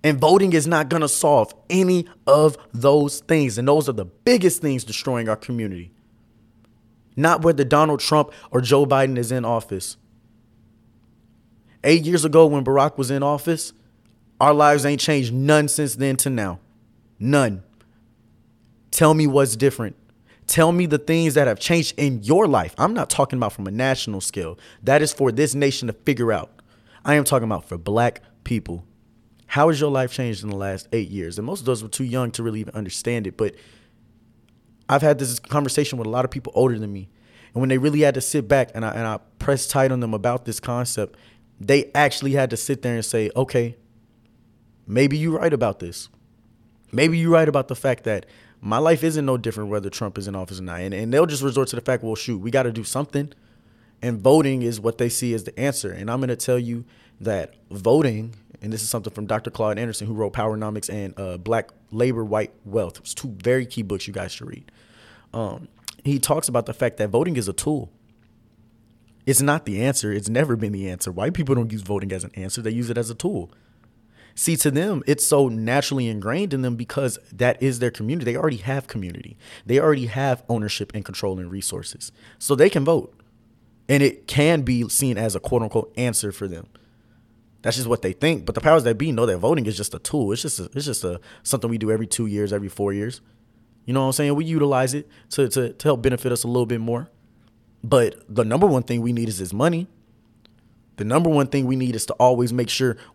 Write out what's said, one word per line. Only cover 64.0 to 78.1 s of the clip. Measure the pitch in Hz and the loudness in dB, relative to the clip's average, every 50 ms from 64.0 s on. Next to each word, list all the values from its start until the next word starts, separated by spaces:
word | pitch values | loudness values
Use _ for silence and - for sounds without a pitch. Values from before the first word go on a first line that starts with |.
| - | -8
you | - | -10
guys | 95 95 92 92 | -10 -10 -10 -10
should | - - 120 | -12 -14 -14
read. | - - - - - _ _ _ _ _ _ - - - - _ _ - | -16 -16 -16 -20 -20 _ _ _ _ _ _ -20 -20 -20 -20 _ _ -8
Um, | 113 113 98 - - 165 - _ _ _ - - - _ | -8 -6 -6 -8 -12 -16 -20 _ _ _ -20 -20 -6 _
he | 143 143 135 | -2 -2 0
talks | - - 147 156 160 | 0 0 0 0 0
about | - 120 120 110 | 0 -2 -2 -2
the | - | -2
fact | 117 - 131 117 - - | -4 -2 -2 -4 -2 -2
that | 107 104 | -4 0
voting | 95 120 160 180 165 | 2 0 0 0 -2
is | 123 104 95 | -4 -4 -4
a | |
tool. | 92 - - 151 151 143 - - _ _ _ _ _ _ _ _ _ _ _ _ _ _ _ _ _ _ _ _ _ _ _ _ _ _ _ | -6 -4 -4 -4 -4 -4 -6 -10 _ _ _ _ _ _ _ _ _ _ _ _ _ _ _ _ _ _ _ _ _ _ _ _ _ _ _
It's | 131 135 131 | 0 0 2
not | 139 143 147 156 - | 2 2 0 0 -2
the | - 98 98 | -6 -4 -2
answer. | 120 135 135 - - 107 | -2 0 0 -2 -2 -4
It's | 101 104 98 101 | -4 -4 -4 -2
never | 113 127 156 143 120 | 0 0 0 0 0
been | 110 110 104 | -2 -2 -4
the | 104 98 98 95 | -4 -6 -6 -8
answer. | 90 90 - 95 | -8 -8 -8 -8
White | 87 87 104 147 180 | -4 -4 -4 -2 -2
people | 180 151 131 - | -2 0 0 0
don't | 120 113 110 | 0 0 -2
use | 110 110 | -6 -8
voting | 98 101 104 98 98 98 | -6 -4 -6 -4 -4 -6
as | 95 92 | -6 -6
an | 90 98 _ | -8 -10 _
answer. | 98 92 95 - 120 | -10 -10 -8 -8 -6
They | 110 110 | -6 -4
use | 113 120 120 117 | -4 -4 -4 -4
it | 117 | -4
as | 120 117 110 | -4 -4 -6
a | 117 | -8
tool. | - - 113 104 98 85 87 - _ _ _ _ _ _ _ _ _ _ _ _ _ - _ _ | -6 -6 -6 -4 -6 -10 -12 -18 _ _ _ _ _ _ _ _ _ _ _ _ _ -20 _ _
See, | - - - 165 135 | -4 -2 -2 -2 0
to | - 151 | 0 0
them, | 135 143 175 214 196 135 - - | 0 0 -2 -2 -4 -2 0 -2
it's | 147 147 - | 0 0 2
so | - 156 143 139 127 | 2 4 4 4 2
naturally | 113 110 110 113 123 143 139 - 143 135 123 | 0 -4 -2 0 0 0 0 -2 -2 -2 -2
ingrained | 113 110 104 95 107 123 175 208 190 143 | -2 -4 -4 -4 -4 -4 -4 -4 -4 -4
in | 131 | -2
them | 127 123 120 | -2 -4 -4
because | 117 120 - - 143 139 127 - - _ _ | -6 -8 -6 -4 -4 -2 -4 -4 -8 _ _
that | - 95 123 123 - - | -4 0 0 0 0 0
is | 135 135 127 120 | -2 -2 0 0
their | 123 120 | -2 -4
community. | - - 107 113 | -4 -4 -6 -4